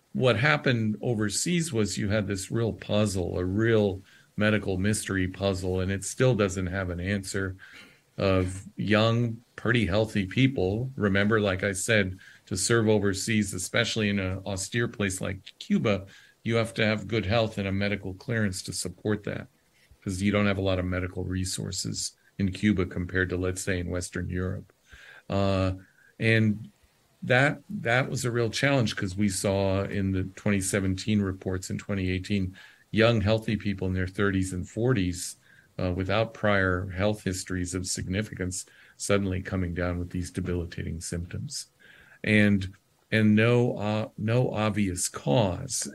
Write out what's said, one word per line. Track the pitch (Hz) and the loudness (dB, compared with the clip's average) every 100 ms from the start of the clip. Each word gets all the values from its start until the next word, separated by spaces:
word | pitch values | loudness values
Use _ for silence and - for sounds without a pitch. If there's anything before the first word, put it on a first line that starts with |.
| _ | _
what | 135 127 107 | 2 2 4
happened | 151 147 143 120 107 104 | 2 2 2 2 0 0
overseas | 127 107 104 - 165 175 160 | -2 0 0 -2 0 0 0
was | 113 101 - | 0 0 0
you | 104 | 0
had | 107 98 | 0 0
this | 95 - | -4 -4
real | 117 113 | -2 -2
puzzle, | - - 104 107 95 85 92 | -4 0 2 2 0 -2 -2
a | 92 | 0
real | 101 117 110 104 92 - - _ - | 2 4 4 4 0 -10 -20 _ 0
medical | 107 107 101 92 | 2 2 0 0
mystery | 104 110 - 95 92 | 0 0 -2 0 0
puzzle, | 92 98 92 92 92 | 0 0 0 -2 0
and | 92 | 0
it | 98 | -2
still | - - 127 107 | -6 2 2 4
doesn't | 98 92 90 | 2 0 -2
have | 98 90 | -2 -4
an | 87 | -4
answer, | 92 101 92 98 95 95 - - - - _ - | -2 -2 -4 -4 -4 -6 -18 -20 -20 -20 _ 0
of | 98 92 92 92 - - | 2 4 2 -4 -12 -6
young, | 101 104 113 117 120 113 _ - | 2 4 4 2 0 -4 _ -6
pretty | 107 120 92 | 0 2 2
healthy | 101 110 107 92 | 2 2 0 0
people. | 117 131 131 92 107 131 113 | 2 2 4 0 0 -4 0
Remember, | 101 95 104 110 | 2 4 4 4
like | 101 90 | 2 0
I | 101 | -2
said, | 92 - 110 92 92 - - - | -2 2 2 2 -4 -16 -20 -8
to | 92 | -4
serve | - 117 110 | 2 4 4
overseas, | 107 101 95 - 107 101 | 4 2 0 0 2 0
especially | 95 - 117 113 113 104 | -4 -2 0 0 0 0
in | 101 | 0
an | 92 95 101 | -2 -4 -6
austere | 95 - 120 117 | -6 -4 -2 -2
place | - 101 92 | -2 -2 -2
like | 98 95 - _ | -6 -8 -14 _
Cuba, | - 202 123 98 95 - - _ | -2 0 2 0 -4 -18 -20 _
you | 110 113 | -2 0
have | 110 - | 0 0
to | 107 | 0
have | 107 95 | 0 0
good | 113 98 | -2 2
health | 113 110 104 | 2 2 -2
and | 98 | -2
a | |
medical | 98 101 98 92 | -2 -2 -2 -6
clearance | 92 - 117 104 95 | -10 -4 -2 0 -2
to | - | -8
support | 95 - - 107 104 104 | -6 -8 -4 -2 -2 -2
that, | 92 - _ _ _ _ - | -8 -10 _ _ _ _ -10
'cause | 104 92 | -8 0
you | 101 | 2
don't | 104 104 | 4 2
have | 95 | 2
a | 95 | 0
lot | 92 | 0
of | 90 | 0
medical | 90 90 92 92 | -2 -4 -6 -4
resources | 92 92 - 101 95 113 104 - - _ - | -4 -4 -4 -6 -6 -6 -6 -8 -10 _ -4
in | 98 | -2
Cuba | 90 107 92 87 | 2 2 2 0
compared | 90 87 92 90 | -4 -4 -2 0
to, | 90 | 0
let's | 92 92 | -2 -4
say, | - 92 | -4 -4
in | 87 | -4
Western | 90 - 95 87 | -6 -6 -6 -6
Europe. | 90 92 98 - _ _ - - - - | -4 -4 -6 -12 _ _ -20 -20 -18 -4
Uh, | 98 98 95 95 92 - _ _ - | 0 2 2 0 -2 -12 _ _ -2
and | 113 113 110 104 - _ _ _ _ _ | 2 4 4 0 -8 _ _ _ _ _
that, | 120 127 143 - - | 2 4 4 0 -8
that | - 117 123 135 | -4 0 2 0
was | - | -2
a | 123 | -2
real | 120 113 | 0 -2
challenge, | 107 139 139 - - | 0 2 4 2 -2
'cause | 98 92 | -4 0
we | 104 | 0
saw | 95 104 98 98 95 | 0 0 2 2 0
in | 98 101 98 | -2 -2 0
the | 95 95 - | 0 -2 -4
twenty | 107 101 | 0 0
seventeen | 92 104 95 95 - 107 | 0 0 0 -2 0 2
reports | 95 95 95 92 - | 2 -2 -4 -4 -4
in | 104 | -8
twenty | - 98 92 | -4 -2 0
eighteen, | 92 92 104 95 - - - _ | -2 -2 -2 -2 -6 -20 -20 _
young, | 101 113 113 | 4 6 6
healthy | 98 110 110 104 | 2 2 0 -2
people | 101 98 92 | -2 -2 -2
in | |
their | 92 90 | -2 -2
thirties | 101 101 95 95 | 0 0 2 0
and | 90 - | -4 -8
forties, | 107 120 117 90 87 - - _ - _ - | -2 2 2 0 -4 -10 -12 _ -20 _ -4
uh, | 92 | -2
without | 90 95 104 113 | -2 0 0 0
prior | - 104 98 95 90 95 | 0 2 4 2 0 -2
health | 90 104 104 98 | 0 0 0 -4
histories | 92 - 92 90 92 | -4 -4 -6 -4 -4
of | 95 | -4
significance, | - 92 95 110 - 90 92 - - - - | -6 -4 -4 -4 -6 -6 -6 -12 -20 -20 -12
suddenly | - 101 98 95 | 0 0 2 -2
coming | 92 95 87 | -2 -2 -2
down | 85 90 87 | -2 -2 -2
with | 87 | -4
these | 90 87 | -6 -6
debilitating | - 87 87 85 - 87 82 | -4 -2 -4 -4 -8 -8 -8
symptoms. | - 85 87 101 110 - - _ - - - - | -6 -8 -6 -8 -8 -10 -12 _ -20 -20 -20 -6
And, | - 107 104 101 92 - _ _ _ | 2 4 6 4 0 -10 _ _ _
and | 110 107 107 | 2 6 6
no, | 113 120 120 - | 6 4 2 0
uh, | 104 107 110 - | -2 -2 -4 -4
no | 107 120 - | 0 2 2
obvious | 104 107 101 98 87 - | 0 0 2 0 -2 -4
cause. | - 151 135 98 85 - - - | -4 2 4 4 -2 -6 -6 -4